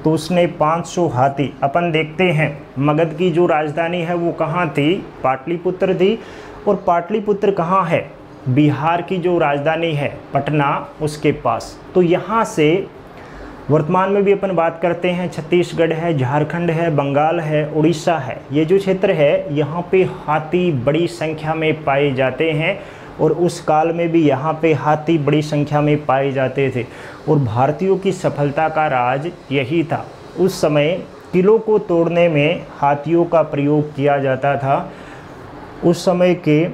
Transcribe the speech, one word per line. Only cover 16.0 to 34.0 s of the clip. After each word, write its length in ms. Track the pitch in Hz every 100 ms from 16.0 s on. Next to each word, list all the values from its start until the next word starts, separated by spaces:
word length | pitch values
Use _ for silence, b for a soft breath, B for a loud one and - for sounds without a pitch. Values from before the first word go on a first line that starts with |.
| 170 151
झारखंड 520 | 123 147 147 170 170
है, 200 | 160 170
बंगाल 500 | 143 139 139 156 170
है, 260 | 151 151 151
उड़ीसा 460 | 151 156 165 - 160
है, 220 | 127 - -
ये 120 | 139
जो 140 | 156 196
क्षेत्र 320 | 190 185 202
है 440 | 165 143 - - 143
यहाँ 300 | 156 170 170
पे 120 | 185 180 - -
हाथी 440 | 156 151 180 180 139
बड़ी 220 | 123 170 170
संख्या 460 | - 156 156 151
में 300 | 160 156 156
पाए 260 | 151 139 147
जाते 360 | 131 131 131 160
हैं 280 | 151 165 196 B B B -
और 120 | 156
उस 280 | 156 175 -
काल 320 | - 151 165
में 160 | 170 170
भी 140 | 170
यहाँ 360 | 147 131 156 151
पे 100 | 160
हाथी 460 | 147 147 151 160 165
बड़ी 240 | 143 151
संख्या 380 | 151 147 139 147
में 240 | 147 147 151
पाए 260 | 135 139
जाते 380 | 135 131 135 135 123
थे। 80 | 110 B B B -
और 100 | 151
भारतीयों 580 | 123 117 135 151 190 185
की 140 | 190
सफलता 560 | 185 147 - 143 139 160
का 180 | 156 156
राज 440 | 127 123 139 165 - -
यही 300 | 135 123 170
था। 200 | 156 123 - - - -
उस 200 | 185 -
समय 320 | 160 147 147 180 - - -
किलों 260 | 180 185 220
को 200 | 220 214
तोड़ने 500 | 202 170 165 170 170
में 380 | 151 147 139 - -
हाथियों 460 | 143 147 151 170
का 180 | 170 170
प्रयोग 520 | 151 143 143 151 147
किया 200 | 139